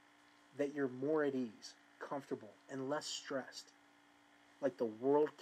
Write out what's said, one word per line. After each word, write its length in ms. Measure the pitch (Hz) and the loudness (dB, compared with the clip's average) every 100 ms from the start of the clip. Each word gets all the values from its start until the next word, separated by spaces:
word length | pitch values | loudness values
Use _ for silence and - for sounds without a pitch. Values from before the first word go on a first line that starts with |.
| - - - - - 131 | -20 -20 -20 -20 -16 -4
that 160 | 139 | -2
you're 140 | 143 131 | 0 -2
more 360 | 127 143 156 | 0 2 4
at 100 | 143 | 4
ease, 400 | 131 117 - - - - - | 2 -2 -6 -18 -20 -20 -14
comfortable, 500 | - 143 - 123 107 - - | -8 -6 -4 -6 -6 -18 -10
and 200 | 135 131 | -6 -2
less 160 | 151 - | -2 -4
stressed, 640 | - - 135 - - - - - - - - - - - - | -8 -4 -4 -4 -12 -16 -20 -20 -20 -20 -20 -20 -20 -20 0
like 160 | 139 - | 0 2
the 140 | 117 107 | -2 2
world 300 | 131 147 147 - | 4 6 4 0